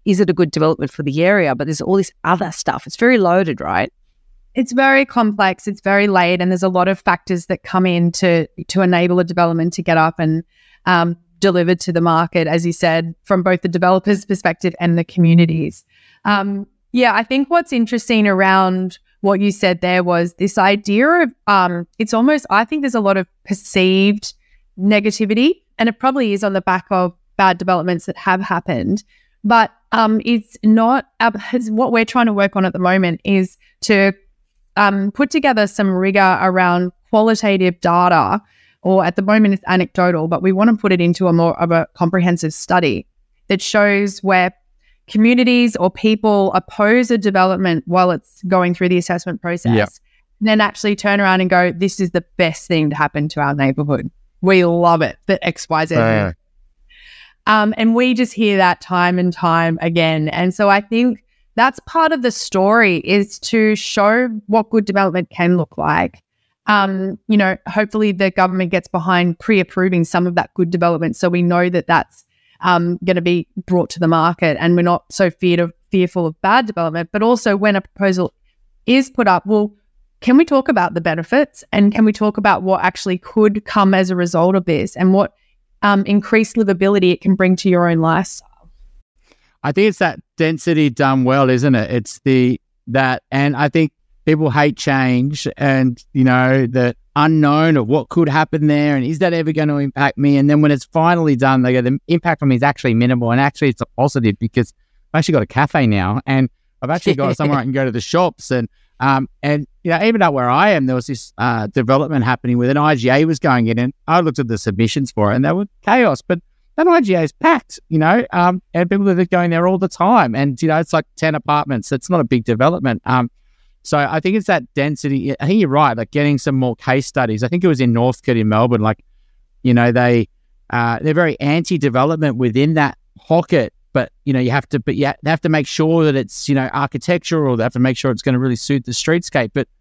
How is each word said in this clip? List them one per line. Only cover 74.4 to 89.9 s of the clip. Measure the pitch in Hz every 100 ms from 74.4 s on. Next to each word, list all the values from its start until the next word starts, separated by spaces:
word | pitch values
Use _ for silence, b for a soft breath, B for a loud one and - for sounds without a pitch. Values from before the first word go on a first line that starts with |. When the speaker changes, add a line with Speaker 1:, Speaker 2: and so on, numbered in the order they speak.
| 165 139
Speaker 2:
and | 170
we're | 175
not | 175 175 -
so | - 185
feared | - 180 175
of, | 170 - _
fearful | 190 180 185
of | 165 160
bad | 185 240
development. | 220 190 165 165 160
But | 208
also | 226 240 220
when | 196 214 196
a |
proposal | - - 196 185 175 - _ _ _ _ -
is | 262 262
put | - 214
up, | 175
well, | 196 214 208 - _ _ _ _
can | - 262
we | 330
talk | 277 269
about | 226 175
the | 170
benefits, | 165 160 160 262 277 - -
and | - 202
can | 208 214
we |
talk | 208 214 208
about | 208 180
what | 185 190
actually | 180 - 196 180
could | - - 214 208 -
come | 214 190
as | 190 185
a | 180
result | 175 175 175
of | 190
this, | 175 147 104 -
and | 190
what, | 190 - - _ _ _ _
um, | 202 196 196
increased | 202 - 220 220 233
livability | 202 180 190 202 180
it | 175
can | 208
bring | 190 185 185
to | 196
your | 175 175
own | 165
lifestyle? | 160 165 185 - - _ 165 _ - - _ _ _ _ _ _
Speaker 3:
I | 160
think | 147
it's | 208